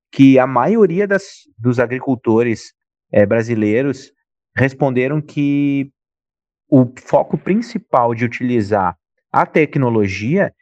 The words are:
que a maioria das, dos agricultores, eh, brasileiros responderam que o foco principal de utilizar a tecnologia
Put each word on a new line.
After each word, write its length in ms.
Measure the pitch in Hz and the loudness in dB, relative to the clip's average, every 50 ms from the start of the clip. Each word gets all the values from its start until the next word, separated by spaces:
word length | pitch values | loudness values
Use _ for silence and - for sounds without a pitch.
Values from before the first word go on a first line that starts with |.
| _ _ | _ _
que 280 | - - 135 135 135 127 | 2 4 6 6 6 6
a 80 | 127 | 4
maioria 600 | 135 131 120 123 175 220 233 208 160 165 190 208 | 2 0 0 0 0 2 2 2 2 2 -2 -2
das, 360 | 196 202 190 196 - - - _ _ _ - | -2 -2 -4 -4 -8 -18 -20 _ _ _ -4
dos 200 | 113 127 120 127 | -2 -2 0 0
agricultores, 920 | 120 117 127 131 - 139 127 123 - 120 110 113 120 120 107 - - - _ _ _ _ _ _ _ _ | 0 -2 -4 -6 -4 -4 -4 -2 0 0 2 2 2 0 -2 -4 -8 -14 _ _ _ _ _ _ _ _
eh, 140 | - 104 101 | 2 2 2
brasileiros 840 | 98 113 117 110 117 117 110 107 104 107 123 139 143 131 - - - _ _ _ _ _ _ _ _ - | 2 2 0 -2 -2 -2 -2 0 0 0 0 -2 -4 -6 -8 -12 -20 _ _ _ _ _ _ _ _ -4
responderam 640 | 131 131 135 135 - 151 131 123 127 127 131 151 151 | -2 -2 -2 -2 -2 -2 -2 0 -2 -2 -2 -4 -6
que 720 | 147 147 - 147 143 143 143 143 143 143 139 139 135 139 _ _ _ _ _ _ _ _ _ _ _ _ _ _ _ _ | -6 -6 -6 -4 -2 -2 -2 -2 -2 -2 -2 -4 -6 -8 _ _ _ _ _ _ _ _ _ _ _ _ _ _ _ _
o 200 | 302 131 127 120 - - | 2 2 2 2 -4 -12
foco 360 | - - - 139 - - - | -4 -2 0 0 0 -2 -6
principal 800 | 151 - - 190 226 233 - - 185 - _ - 131 120 120 117 | -6 -4 -2 -2 -2 -4 -6 -10 -12 -6 _ 0 0 0 0 0
de 100 | 113 123 | -2 -4
utilizar 720 | 117 - - 127 123 123 117 101 98 107 101 92 87 - - _ _ _ _ _ _ | -4 -4 -6 -4 -2 -2 -2 -2 -2 -2 -2 -2 -2 -4 -8 _ _ _ _ _ _
a 140 | - 143 175 | -2 -2 0
tecnologia 1080 | - - 170 151 143 - 147 131 120 113 110 101 95 95 95 104 123 170 202 180 - - _ | 0 0 0 0 0 0 -2 0 0 0 0 0 -2 -4 -6 -4 -2 -2 -2 -2 -4 -6 _